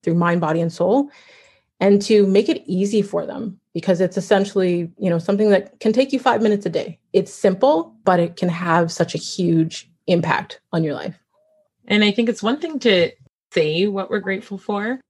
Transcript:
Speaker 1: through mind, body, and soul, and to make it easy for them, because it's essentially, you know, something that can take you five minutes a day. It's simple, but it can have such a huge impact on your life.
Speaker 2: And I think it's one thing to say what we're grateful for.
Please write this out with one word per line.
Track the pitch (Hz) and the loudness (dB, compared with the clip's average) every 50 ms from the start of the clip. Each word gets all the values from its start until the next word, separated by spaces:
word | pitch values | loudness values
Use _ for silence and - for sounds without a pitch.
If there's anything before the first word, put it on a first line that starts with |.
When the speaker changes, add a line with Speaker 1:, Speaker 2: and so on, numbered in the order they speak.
| _ | _
Speaker 1:
through | - 165 | 0 0
mind, | 170 170 170 170 175 | 0 2 2 0 0
body, | 165 151 160 165 | 0 0 0 0
and | 165 165 | -2 -4
soul, | 165 - 165 185 214 277 285 285 - - _ _ - - _ _ _ _ _ _ _ _ | -2 -2 0 2 2 0 0 -2 -8 -20 _ _ -20 -20 _ _ _ _ _ _ _ _
and | 190 196 202 202 | 2 4 4 4
to | 202 - 220 208 202 | 4 4 4 4 4
make | 196 190 202 208 - | 6 4 2 2 2
it | 311 - - | -2 -4 -4
easy | - 190 185 196 202 214 214 | -6 -2 -2 -2 0 0 0
for | 202 202 - 170 160 | -2 0 -4 -6 -6
them, | - - - - - 180 _ _ _ _ | -6 -10 -10 -10 -10 -12 _ _ _ _
because | 170 - - 185 165 | -6 0 0 0 2
it's | 185 175 - | 0 -2 -2
essentially, | 190 180 - 214 196 196 202 - 196 185 180 175 175 170 170 - | -6 0 2 2 2 2 0 0 -2 0 0 0 -2 -4 -6 -8
you | - - 185 | -4 -2 0
know, | 170 170 | 0 0
something | 165 - 202 202 214 214 | 0 -2 0 2 4 4
that | 202 185 - - _ _ | 4 2 2 -4 _ _
can | - 220 220 | -2 0 2
take | 247 277 269 | 2 2 2
you | - 247 | 0 0
five | - 262 233 214 | 2 2 2 2
minutes | 226 214 208 202 202 | 2 2 0 0 -2
a | 185 | -4
day. | 170 160 - - 165 _ _ _ - | -4 -4 -6 -6 -12 _ _ _ -2
It's | 190 185 - - | -2 -2 -2 -10
simple, | - - 202 185 190 - 269 302 330 330 - _ _ _ | 0 0 0 2 4 2 2 2 2 -2 -6 _ _ _
but | - 180 175 | 2 4 4
it | 170 170 175 | 2 0 -2
can | - - 175 | -4 -4 -4
have | 165 170 180 175 165 170 170 165 | -2 -4 -2 0 2 2 2 0
such | - - 170 165 - | 0 -4 -4 -4 -4
a | 156 | -10
huge | - - - - 180 170 165 160 160 165 - - - _ _ _ _ | -10 -8 -6 -2 0 2 2 2 2 0 -4 -12 -18 _ _ _ _
impact | - 185 170 160 165 170 - 170 - - - _ _ - | 0 0 0 2 0 -2 -2 -2 -8 -18 -20 _ _ -4
on | 170 160 | -2 -2
your | 151 139 | -2 -4
life. | - - - 165 _ _ _ _ _ _ _ _ _ _ _ _ _ _ | -6 -8 -10 -12 _ _ _ _ _ _ _ _ _ _ _ _ _ _
Speaker 2:
And | - 202 208 208 | -2 0 2 2
I | 208 | 2
think | 202 240 233 226 | 2 0 -2 -2
it's | 226 - - | -2 -2 -2
one | 214 254 302 | -4 -2 -2
thing | 330 330 311 262 | -4 -8 -8 -2
to | - 240 196 180 170 - - _ _ _ _ _ _ _ - | 0 2 2 2 2 0 -4 _ _ _ _ _ _ _ -2
say | 180 156 151 156 170 190 | -2 0 0 0 -2 -2
what | 208 196 196 190 - | -2 -2 -6 -6 -4
we're | - 208 | -6 -6
grateful | 185 190 190 196 - - 202 | -4 -4 -6 -6 -8 -12 -14
for. | 190 _ - 208 202 208 226 254 262 _ _ | -12 _ -6 -6 -4 -4 -6 -8 -8 _ _